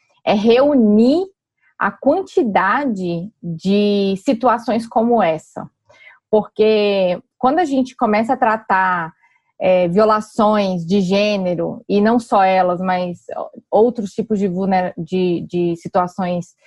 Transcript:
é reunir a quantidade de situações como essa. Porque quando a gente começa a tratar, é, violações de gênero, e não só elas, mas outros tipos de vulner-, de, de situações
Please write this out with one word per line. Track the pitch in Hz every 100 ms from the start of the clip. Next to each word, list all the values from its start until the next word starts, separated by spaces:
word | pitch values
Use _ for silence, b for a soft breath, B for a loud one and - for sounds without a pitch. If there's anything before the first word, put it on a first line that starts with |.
| _ _
é | -
reunir | 202 226 240 294 277 208 214 247 330 381 _ _ _ _ -
a | 202
quantidade | - 254 359 - 370 233 180 190 254 285 190 175 170 208 -
de | 175 160 190 202 208 202 196 190
situações | - 233 254 233 240 220 226
como | 226 233 233
essa. | 170 160 - - - _ b b b b _
Porque | 214 - - 214 214 208 196 180 175 - -
quando | 254 330
a |
gente | 302 269 254
começa | - 226 208 226
a | 254
tratar, | 226 220 - 190 185 175 165 - _ _ _ -
é, | 185 180 175
violações | 190 214 214 - - 214 214 190 180
de | 165 202
gênero, | 180 196 208 196 180 170 165 - -
e | 202
não | 214 240
só | - 208
elas, | 190 185 180 175
mas | 185 180 180 170 - - - - -
outros | 202 240 220 202
tipos | - - 202
de | 196
vulner-, | 175 196 185 180 -
de, | 160 185 180 170 165
de | 175 170
situações | 170 - 190 180 - 180 175 - _